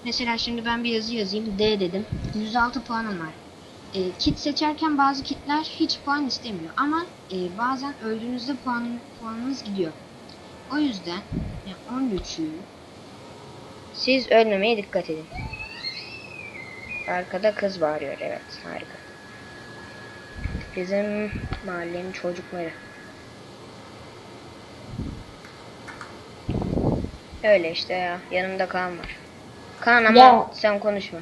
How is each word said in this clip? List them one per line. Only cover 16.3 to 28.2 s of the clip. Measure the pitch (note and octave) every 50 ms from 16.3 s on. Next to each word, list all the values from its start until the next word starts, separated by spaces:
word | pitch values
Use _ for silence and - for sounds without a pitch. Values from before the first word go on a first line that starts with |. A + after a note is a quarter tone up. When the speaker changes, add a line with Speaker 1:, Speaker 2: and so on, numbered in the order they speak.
| - - - - - - - - - - - - - - - -
Speaker 1:
Arkada | F3 F3+ F3+ - - F#3 G#3 G#3+ G#3
kız | - G3+ G3 F#3+ F3+
bağırıyor. | D#3+ D3+ D3+ D3+ D3+ A#2+ - -
Evet, | - - - - - - - - -
harika. | F2 - - - - - - - - - - - - - - - - - - - - - - - - - - - - - - - - - - - - - - - - -
Bizim | F#3 F3+ F3+ G3 G3+ G#3 G#3 G#3 G#3 G#3+ G#3 G3+ - - - - - -
mahallenin | G3 F3+ F3 E3+ E3+ F3 F3 F3+ F#3
çocukları. | F#3 - - F3+ F3 F3+ F3 - - F3 E3+ E3 - - - - - - - - - - - - - - - - - - - - - - - - - - - - - - - - - - - - - - - - - - - - - - - - - - - - - - - - - - - - - - - - - - - - - - - - - - - - - - - - - - - - - - - - - - - - - - -
Öyle | G#3+ G#3 F#3 E3+ D#3+
işte | E3+ - - - F3+
ya. | F#3 F3+ F3 F3 F3+